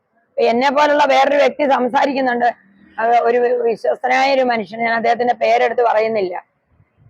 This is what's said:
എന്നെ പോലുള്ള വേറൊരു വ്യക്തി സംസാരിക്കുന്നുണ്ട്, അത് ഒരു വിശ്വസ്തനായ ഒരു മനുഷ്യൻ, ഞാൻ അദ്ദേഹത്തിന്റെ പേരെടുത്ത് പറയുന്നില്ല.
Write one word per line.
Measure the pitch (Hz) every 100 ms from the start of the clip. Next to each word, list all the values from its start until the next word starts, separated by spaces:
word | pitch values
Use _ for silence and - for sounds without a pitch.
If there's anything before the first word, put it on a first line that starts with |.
| _ _ _ -
എന്നെ | 233 233 269
പോലുള്ള | 277 294 294 277
വേറൊരു | 262 269 285
വ്യക്തി | 262 - 294
സംസാരിക്കുന്നുണ്ട്, | 254 254 277 277 262 262 240 240 - _ _ _ -
അത് | 226 233
ഒരു | 233 247
വിശ്വസ്തനായ | 240 247 233 214 - 202 247 254 269
ഒരു | 269
മനുഷ്യൻ, | 254 226 185 226
ഞാൻ | 226
അദ്ദേഹത്തിന്റെ | 226 226 233 240
പേരെടുത്ത് | 226 226 240 247 226
പറയുന്നില്ല. | 233 214 220 220 180 175 - _ _ _ _ _